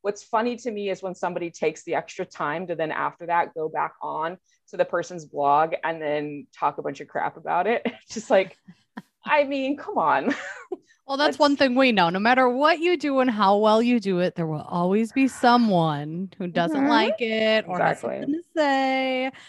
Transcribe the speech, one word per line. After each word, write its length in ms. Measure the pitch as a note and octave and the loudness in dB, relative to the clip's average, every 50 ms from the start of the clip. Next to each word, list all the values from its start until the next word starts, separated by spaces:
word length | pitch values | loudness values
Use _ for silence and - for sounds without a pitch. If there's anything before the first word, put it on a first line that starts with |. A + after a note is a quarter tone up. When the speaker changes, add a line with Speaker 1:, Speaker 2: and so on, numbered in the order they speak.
Speaker 1:
What's 200 | - G3+ G#3 - | -4 -6 -6 -6
funny 340 | - _ - G#3+ A3+ B3 A#3+ | -10 _ -2 0 0 0 -4
to 140 | A3+ - B3+ | -4 -8 -8
me 200 | G#3+ G#3 G3+ G3 | -6 -4 -4 -4
is 120 | F#3 F#3 | -6 -6
when 120 | F#3+ F#3+ F3+ | -6 -10 -8
somebody 360 | - - F3 F3+ F3 F3 E3+ | -6 -6 -6 -4 -6 -8 -8
takes 320 | E3 - - D#3 D#3 - - | -6 -2 -2 -2 -2 -4 -8
the 100 | F3 D#3 | -4 -4
extra 320 | C#3+ E3 - - - F3+ | -4 -4 -6 -10 -10 -10
time 400 | F3+ - - E3 D3 D3 E3 F#3 | -10 -6 -6 -4 -4 -4 -4 -6
to 80 | E3+ E3+ | -6 -4
then 180 | D#3 D#3+ D#3 | -4 -4 -4
after 340 | - - C#3+ D3 - _ F3 | -2 -4 -4 -4 -6 _ -6
that 280 | E3+ E3+ F3 - - _ | 0 0 0 0 -2 _
go 160 | E3 D#3 D#3+ | -6 -6 -6
back 240 | D#3 D3+ D3+ D#3+ - _ | -4 -4 -4 -4 -6 _
on 340 | D#3+ D3+ D3 D3+ D#3 E3+ F#3 F#3 _ _ _ _ _ _ | -10 -8 -6 -4 -6 -6 -8 -10 _ _ _ _ _ _
to 80 | - | -2
the 80 | F3+ F3+ | -2 -2
person's 400 | F3+ - F3 E3 - F3+ E3+ D3+ | 0 0 -4 -4 -4 -10 -14 -14
blog 480 | D3 - D3 C#3+ C#3 C#3+ D3 D#3+ D#3+ E3 - | -12 -6 0 2 4 4 4 4 2 -2 -6
and 180 | - D#3+ E3 D#3+ | -4 -6 -6 -4
then 460 | D#3 D3 D3 D3+ D3 D3+ D3 C#3+ - _ _ | -4 -2 -2 -2 -4 -6 -10 -12 -14 _ _
talk 220 | - D#3 D3 D3 | -4 -4 -4 -4
a 60 | - | -4
bunch 180 | D3+ D3+ C#3 - | -8 -8 -8 -10
of 80 | D3+ - | -16 -8
crap 300 | - - - D3+ - E3 | -6 -6 -6 -6 -8 -10
about 280 | D#3+ D#3+ E3 E3+ F3+ | -6 -4 -2 0 0
it. 200 | G#3 A#3+ - - A#3 - - | 0 -2 -2 -4 -6 -8 -8
<laughs> 120 | _ _ | _ _
Just 180 | - A3+ - - | -12 -12 -2 2
like, 280 | A#3+ F#3+ F#3+ F3+ - _ _ - - _ _ _ _ A3+ _ _ _ _ _ | 2 2 2 0 -8 _ _ -20 -20 _ _ _ _ -20 _ _ _ _ _
I 200 | - D4 D4+ C#4+ | 0 2 2 2
mean, 340 | C4+ C#4+ C#4 C4+ C4 C#4+ - | 0 -2 -4 -2 -4 -4 -6
come 180 | - - G#4 | -6 -6 -2
on. 380 | B3 E3+ D3+ C3 - D3 A3+ C#4 - | 0 2 2 2 2 0 -2 -4 -4
<laughs> 40 | - - - - - _ F#4 - _ _ _ _ _ | -8 -14 -16 -16 -14 _ -14 -16 _ _ _ _ _
Speaker 2:
Well, 120 | C4+ C#4 C#4 | -8 -2 0
that's 160 | D4 D4+ C#4 | 0 0 2
Speaker 1:
Let's 40 | - | 4
Speaker 2:
one 180 | D4+ C#4+ C#4+ | 2 2 4
thing 180 | - C#4+ C4+ B3 | 4 2 2 4
we 180 | B3+ C4+ B3+ | 4 4 4
know. 160 | A3+ G3 F3 E3+ | 6 4 4 4
No 100 | F3 F#3+ | 2 2
matter 300 | G#3 A#3 B3+ B3+ C4 B3 | 2 4 4 4 4 2
what 300 | B3 B3+ D4 D#4 F4 D4+ | 2 2 2 2 2 2
you 180 | E4 F4 F4+ | 2 0 0
do 240 | D4 C#4+ D4 C4+ C4 | 0 0 -2 0 2
and 100 | B3+ C4 | 2 2
how 280 | A3 G#3 G#3 F#3+ G3+ G3+ | 2 2 4 4 4 6
well 240 | G#3+ G#3+ G#3+ A3 | 4 4 4 4
you 180 | A#3 A#3+ B3 A#3 | 4 4 2 2
do 200 | F#3 G3 F#3 F3 | 2 0 0 0
it, 160 | F3+ F3 - | 0 -2 -2
there 100 | - E3 | -4 -6
will 160 | D#3 D#3 D3+ | -4 -4 -8
always 500 | - - F3+ F3 F3 F3+ G3 G#3+ A3+ A3 | -8 -6 -2 -2 0 2 2 2 0 0
be 160 | - C4+ C4+ B3 | 0 0 0 0
someone 1000 | - - - A#3+ A#3+ B3 A#3 A3 F#3+ E3+ E3 D#3+ D3 C#3+ D3 D3+ D#3+ F3 G3 F3+ - - | 0 2 4 6 6 6 4 4 2 2 2 0 -2 -4 -6 -8 -8 -8 -10 -10 -10 -10
who 80 | F#3 | -10
doesn't 320 | F3+ D#3+ F3 E3+ E3+ D#4 C#4 | -4 -2 -2 -2 0 0 0
Speaker 1:
Mm-hmm. 80 | C#4 C#4+ | 2 2
Speaker 2:
like 320 | - A3+ A3 A#4+ D#5+ D#5+ | 4 4 2 2 0 -2
it 460 | A#3+ A3 A3 A3 A3 A3 A3 A3 G#3+ F3 | -2 -2 0 0 2 2 2 0 0 -2
or 100 | F3+ F3+ | -2 0
has 200 | D#3+ D#3+ - - | 0 0 0 -2
Speaker 1:
Exactly. 220 | - - - - | -6 -6 -6 -6
Speaker 2:
something 120 | - C4+ | -4 -4
to 100 | D4 E4+ E4+ _ _ | -6 -6 -8 _ _
say, 720 | E4 D4+ C#4+ C4+ C4+ C4+ C4 C4 C4 C4 C4 C4 B3+ B3+ C4+ - - - | 0 0 2 2 2 0 0 0 0 -2 -2 -2 -2 -4 -4 -6 -10 -20